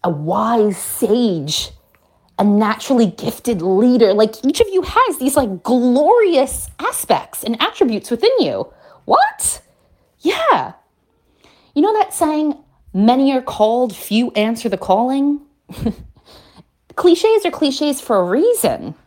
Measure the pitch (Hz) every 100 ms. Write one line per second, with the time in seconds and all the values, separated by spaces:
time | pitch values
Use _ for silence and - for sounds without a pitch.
0 | - 147 151 208 220 233 208 190 - -
1 | 208 233 233 170 143 - - - _ _
2 | _ _ _ - 208 202 214 214 - 254
3 | 214 - - - - 208 175 190 247 247
4 | 214 196 220 - 269 - 427 381 359 440
5 | 494 302 262 285 240 185 - 247 247 247
6 | 302 480 415 302 262 - - - 403 -
7 | - 185 - - 220 226 330 - 254 208
8 | - 233 440 523 190 98 - _ - -
9 | - 605 831 855 - - _ _ _ _
10 | _ _ 311 - 659 277 - - _ _
11 | _ _ _ _ _ _ _ 285 381 427
12 | 392 - 311 302 302 285 _ _ - 185
13 | 214 254 277 269 254 - 214 240 254 180
14 | - 214 240 208 214 226 226 185 - 196
15 | 247 269 285 294 - _ _ - 233 -
16 | - _ _ - _ _ _ _ _ -
17 | 349 339 440 440 370 - 285 269 302 269
18 | - 208 175 220 440 466 - - 85 -